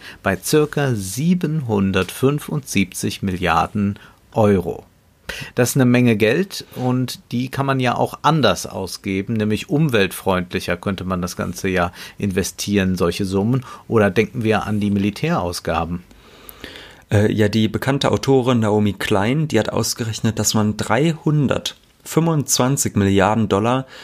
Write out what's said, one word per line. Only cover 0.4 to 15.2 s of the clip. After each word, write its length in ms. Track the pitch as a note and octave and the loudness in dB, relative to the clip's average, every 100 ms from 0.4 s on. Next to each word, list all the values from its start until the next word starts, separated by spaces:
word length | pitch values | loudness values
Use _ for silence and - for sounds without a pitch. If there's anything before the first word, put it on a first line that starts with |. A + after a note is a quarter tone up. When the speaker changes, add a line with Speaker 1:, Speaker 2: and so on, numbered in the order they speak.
Speaker 1:
circa 540 | - D#3 D3+ D3 C#3 G#2+ | 0 2 2 0 -2 -2
siebenhundertfünfundsiebzig 2250 | F#2+ A2 E3+ F3+ D#3+ D#3 A#2 G2+ G2 F#2+ F#2 - C3 D3 - D3+ - G2+ F#2 - A2 - | -6 -2 0 0 0 -4 0 0 2 0 -2 0 0 0 -4 -8 -2 0 0 -4 -6 -4
Milliarden 760 | G2 F2+ E2+ E2 E2 G#2 G2+ G2 - - _ | -4 -2 0 2 0 -2 -2 -4 -12 -20 _
Euro. 540 | A2+ G#2 F#2+ E2 - - _ _ _ - - - - | 2 4 4 0 -8 -14 _ _ _ -14 -14 -6 -2
Das 140 | A#2+ | 0
ist 80 | C#3 | 2
eine 80 | B2 | 4
Menge 320 | B2 B2 G#2 | 4 4 4
Geld 480 | A2 D#3 G3+ - - - | 4 2 -2 -8 -14 -6
und 460 | B2+ B2+ B2 - - | -2 -2 -2 -8 -6
die 160 | A#2+ C3 | -6 -4
kann 180 | - C#3 | -4 -2
man 140 | C3 | 0
ja 160 | B2 - | 0 0
auch 240 | B2 - | -2 0
anders 440 | C#3+ D#3+ A2 F2 - | 2 4 2 2 -4
ausgeben, 680 | - F#2 - G2 F#2+ G2+ A2 | -8 -8 -8 -4 -4 -2 -2
nämlich 340 | G#2+ G#2+ - | 0 -2 0
umweltfreundlicher 1080 | D3 D#3+ A2+ F#2 - F#2+ F2+ F2 F#2 - F2 | 0 2 2 0 0 -2 0 -2 -4 -4 -4
könnte 300 | G#2 F#2 F#2 | -4 -4 -4
man 160 | F2+ | -4
das 160 | F2 - | -4 -6
Ganze 320 | F#2+ F2 F#2+ | -8 -4 -2
ja 240 | F2+ F2 - - - | 0 0 -4 -16 -6
investieren, 800 | G#2 F#2 F2+ - G2+ G2+ F#2 F#2 | -2 -2 -2 -6 -2 0 2 0
solche 260 | E2+ - | 0 0
Summen. 400 | F#2+ G2 A2 C3 - - - | -2 0 0 0 -4 -14 -2
Oder 240 | A2+ G2+ | 2 4
denken 320 | F#2 G#2+ B2 | 2 0 -2
wir 240 | A2 G2+ - | 0 0 0
an 140 | G#2+ | -2
die 100 | G#2 | 0
Militärausgaben? 1120 | G2+ G#2 - | 0 0 -2